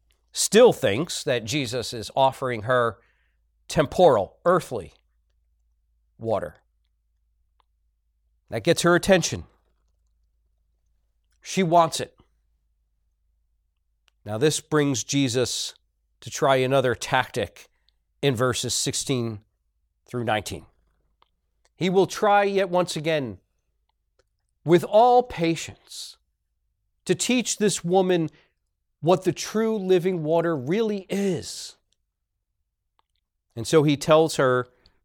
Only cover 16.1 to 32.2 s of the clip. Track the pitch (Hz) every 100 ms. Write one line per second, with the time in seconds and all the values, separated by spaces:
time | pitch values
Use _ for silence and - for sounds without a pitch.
16.1 | _ - - 143 135 127 135 127 110 -
17.1 | 131 120 120 - - - _ _ _ _
18.1 | _ 139 117 127 120 123 - - - -
19.1 | 127 117 104 _ _ _ _ _ _ _
20.1 | 123 117 107 - 87 - _ _ _ _
21.1 | _ _ _ _ _ _ - 180 185 175
22.1 | - 214 202 202 196 190 175 175 160 151
23.1 | 156 123 92 _ _ _ _ _ _ _
24.1 | _ _ _ _ _ 147 175 - 208 247
25.1 | 247 247 - 165 160 - - - - -
26.1 | - _ _ _ _ _ _ _ _ -
27.1 | 180 - 247 - - 208 - 170 190 185
28.1 | 175 156 _ _ _ _ _ _ _ 147
29.1 | 180 180 - - 214 226 220 185 185 180
30.1 | 180 151 170 170 156 123 196 220 208 -
31.1 | 196 202 139 - - - - _ _ _
32.1 | _